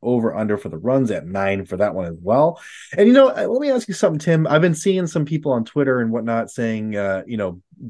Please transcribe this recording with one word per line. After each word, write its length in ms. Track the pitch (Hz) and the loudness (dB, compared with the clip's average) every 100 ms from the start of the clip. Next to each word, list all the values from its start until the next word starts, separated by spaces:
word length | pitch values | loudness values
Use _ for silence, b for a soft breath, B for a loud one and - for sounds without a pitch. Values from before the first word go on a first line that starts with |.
over-under 560 | 113 123 113 82 107 104 | -2 0 0 -2 -2 -4
for 120 | 92 | -6
the 80 | 78 | -6
runs 340 | 107 135 123 | 0 0 0
at 160 | 92 82 | -2 -6
nine 380 | 98 98 98 95 | -2 -2 -2 -4
for 120 | 92 | -2
that 160 | 101 | -2
one 120 | 92 87 | -2 -6
as 120 | 82 | -6
well. 400 | 90 123 156 165 B B B 147 | 0 2 2 0 B B B 2
And, 100 | 208 | 6
you 60 | |
know, 160 | 254 262 | 8 6
uh, 160 | 214 202 | 4 -2
let 140 | 247 | 0
me 80 | 285 | 0
ask 180 | 254 226 | -2 -2
you 60 | |
something, 260 | 185 190 151 | 0 0 0
Tim. 280 | 170 160 160 | 2 2 4
I've 140 | 151 | 4
been 120 | 175 | 2
seeing 320 | 156 196 185 175 | 2 0 0 0
some 200 | 170 143 | -2 -2
people 260 | 156 147 | -2 0
on 140 | 123 113 | -2 -2
Twitter 340 | 147 135 127 | 0 0 2
and 120 | 113 | 0
whatnot 380 | 117 113 113 107 | -2 -2 -2 -4
saying, 460 | - 117 110 107 104 | -4 -4 -4 -4 -4
uh, 280 | 98 95 - | -2 -4 -4
you 100 | 113 | -6
know, 240 | 95 90 _ - | -6 -6 _ -20